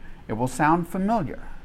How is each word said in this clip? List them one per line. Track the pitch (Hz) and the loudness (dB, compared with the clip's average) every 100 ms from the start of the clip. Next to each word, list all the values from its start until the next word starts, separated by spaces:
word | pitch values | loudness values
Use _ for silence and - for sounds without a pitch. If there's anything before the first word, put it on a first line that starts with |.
| - - - | -12 -12 -6
It | |
will | 110 127 | -2 0
sound | - 151 170 170 | 4 4 4 2
familiar. | 196 196 226 120 - - - | 0 2 2 0 -6 -8 -10